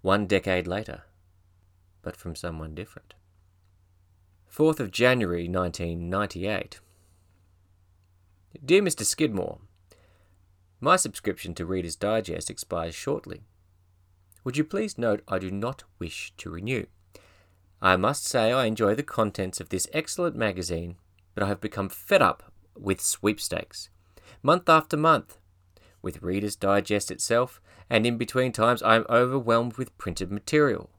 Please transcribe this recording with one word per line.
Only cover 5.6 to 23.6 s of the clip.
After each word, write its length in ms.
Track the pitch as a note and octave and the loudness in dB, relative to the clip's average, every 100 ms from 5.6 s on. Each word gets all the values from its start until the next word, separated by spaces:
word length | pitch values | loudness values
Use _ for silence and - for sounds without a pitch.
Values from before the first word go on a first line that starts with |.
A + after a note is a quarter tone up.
| F2+ - E2+ E2+ E2+ | -2 -2 -6 -6 -4
ninety-eight. 720 | F#2+ G2+ - F#2+ G#2 - - _ _ _ _ _ _ _ _ _ _ _ _ _ _ _ _ _ - | -4 -4 -4 -4 -4 -6 -16 _ _ _ _ _ _ _ _ _ _ _ _ _ _ _ _ _ -18
Dear 160 | C3+ F#3 | 2 4
Mister 240 | G3 - | 4 -2
Skidmore, 540 | G#2+ - D3+ G2+ - - - _ _ _ _ _ _ _ _ _ _ _ | -4 0 0 0 -6 -8 -18 _ _ _ _ _ _ _ _ _ _ _
my 140 | B2+ | 2
subscription 580 | F3+ - - - F2+ F#2 | 4 2 -4 -4 -4 -8
to 120 | E2 E2+ | -8 -4
Reader's 300 | F#2 E2+ D#2 | -2 -4 -4
Digest 520 | G2+ A2+ F2 E2 - | 0 0 -2 -6 -8
expires 460 | - - F2 E2 | -12 -8 -6 -6
shortly. 480 | E2+ - C#3 - - - _ _ _ _ _ _ _ _ _ | -6 -6 -6 -6 -16 -18 _ _ _ _ _ _ _ _ _
Would 120 | C3 C3 | -6 -4
you 60 | |
please 340 | D3+ G#3 G#3+ - | -2 -2 -4 -2
note 280 | A#2 G#2 - | 0 0 -2
I 140 | F#2+ | -6
do 100 | F#2 | -4
not 320 | G2 A2+ C3+ - _ | -4 -6 -8 -16 _
wish 340 | E2 - - - | -10 -10 -14 -14
to 120 | E2+ | -14
renew. 380 | E2 G#2 B2+ - _ _ - _ _ _ _ _ _ | -10 -6 -6 -6 _ _ -20 _ _ _ _ _ _
I 140 | F#2+ F#2 | 4 4
must 280 | G#2 C#3+ | 4 0
say 280 | - B2+ A2 | -2 2 2
I 140 | C3 A#2+ | 2 0
enjoy 280 | A2 G#2 | 2 2
the 80 | A2+ | 2
contents 580 | C#3+ - G#2+ - F#2 - | -2 0 -2 0 -6 -6
of 100 | F2 | -6
this 180 | F#2+ - | -4 -2
excellent 440 | D#3 D#3 - F3 - | -4 -6 -4 -4 -2
magazine, 580 | A2 F#2 F2 E2 F2 F2 _ _ _ | -4 -2 -4 -4 -6 -12 _ _ _
but 80 | - | -6
I 60 | G2 | -4
have 120 | G2 | -2
become 280 | G#2+ - G2 | -6 -6 -6
fed 340 | - - F#3+ | -8 2 4
up 300 | A2 - - - _ - | 4 2 -10 -20 _ -10
with 220 | G2+ F#2+ | -2 -2
sweepstakes. 920 | - - G#2 G2+ - - | -2 0 0 0 -4 -6